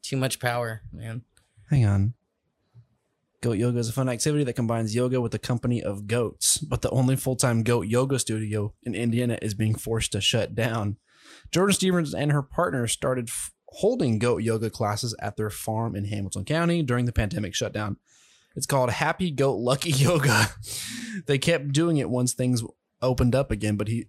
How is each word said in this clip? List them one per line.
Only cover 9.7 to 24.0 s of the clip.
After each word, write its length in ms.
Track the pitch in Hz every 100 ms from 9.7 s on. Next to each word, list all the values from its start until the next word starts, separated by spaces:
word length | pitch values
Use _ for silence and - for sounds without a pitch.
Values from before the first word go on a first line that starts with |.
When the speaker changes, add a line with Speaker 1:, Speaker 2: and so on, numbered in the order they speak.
Speaker 2:
forced 380 | 110 - 113 -
to 80 | 101
shut 340 | - 117 101
down. 420 | 104 117 113 104 101 _ _ - - -
Jordan 220 | 165 202
Stevens 380 | 190 190 180 147
and 180 | 98 147
her 100 | 147
partner 440 | 139 - 175 131 117
started 420 | - 127 127 113
f-, 240 | - - _ -
holding 500 | - 196 247 139 107
goat 240 | 120 101
yoga 260 | 113 113 110
classes 460 | - 107 104 120 110
at 160 | 104 -
their 100 | 107
farm 480 | - - 110 113 101
in 80 | 101
Hamilton 380 | 104 98 98
County 380 | 95 156 170 170
during 240 | 143 123 120
the 60 |
pandemic 420 | - 104 87 101
shutdown. 420 | - 104 104 104 101 _ _ _ _ _ -
It's 100 | -
called 240 | 139 123
Happy 400 | - 151 170 185
Goat 260 | 135 139 104
Lucky 300 | 120 139 170
<laughs> 60 | 135
Yoga. 520 | 143 170 135 107 110 - - - - 247 240 208 147
They 120 | 139
kept 340 | 170 165 143
doing 240 | 139 170 156
it 140 | 95
once 220 | 123 123
things 280 | - 127 123 113 _ _ _
opened 340 | 131 123 123
up 160 | 127 135
again, 260 | 107 107 104
but 120 | 104
he 200 | 117